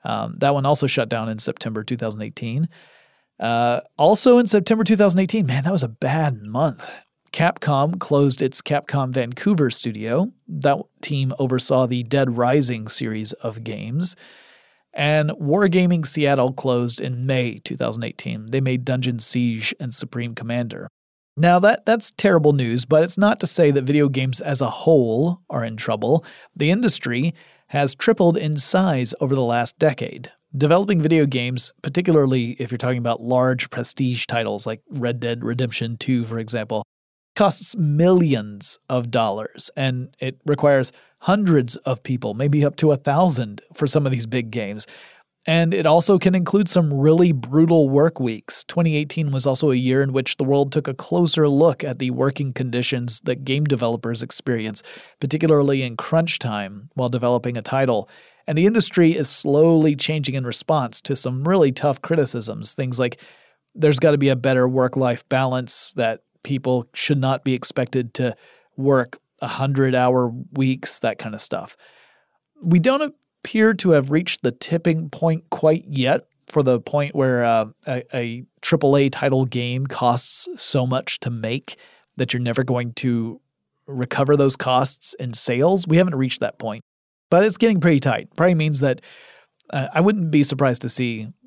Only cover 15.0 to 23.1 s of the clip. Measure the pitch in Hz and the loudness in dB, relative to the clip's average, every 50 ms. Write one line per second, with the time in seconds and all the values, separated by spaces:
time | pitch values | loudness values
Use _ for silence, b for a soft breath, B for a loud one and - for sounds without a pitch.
15 | 143 147 151 156 151 151 156 - 160 139 151 196 208 190 170 185 180 175 180 170 | 0 2 2 2 2 0 -4 -4 -2 0 2 2 2 4 4 4 4 4 2 0
16 | 156 135 - 156 147 139 139 135 123 127 131 - - 135 123 123 120 120 120 - | 0 -2 -2 0 2 2 2 2 2 0 -2 -4 -2 -2 0 0 0 -2 -4 -6
17 | - 131 127 120 127 135 135 131 123 120 107 107 - - - 131 127 117 110 113 | -6 -6 -6 -4 -4 -2 0 0 -2 -2 -4 -8 -10 -10 -8 -4 -4 -4 -4 -6
18 | 113 110 - - - - 117 110 110 113 120 135 135 131 127 127 123 131 127 127 | -8 -10 -10 -10 -10 -10 -10 -10 -8 -4 -4 -2 0 0 -2 -2 -2 -4 -4 -2
19 | 127 127 120 117 110 - - 123 123 120 113 110 107 - - - 143 123 113 - | -2 -4 -4 -4 -6 -6 -4 -2 -2 -2 -2 -4 -6 -8 -8 -8 -10 -10 -8 -8
20 | - 131 - 120 120 120 113 - 117 113 120 123 120 113 - - - - _ _ | -10 -8 -8 -8 -8 -8 -10 -10 -10 -6 -6 -6 -6 -6 -8 -12 -16 -16 _ _
21 | _ _ _ _ _ _ - - 156 170 175 180 185 208 233 - - - 226 233 | _ _ _ _ _ _ -4 0 4 4 4 6 6 4 4 2 2 0 0 0
22 | - - - - - 202 190 165 147 151 147 139 127 117 117 123 120 - 156 156 | -2 -6 -8 0 2 4 4 4 4 4 4 2 0 0 -2 -2 0 2 4 4
23 | 165 180 | 4 2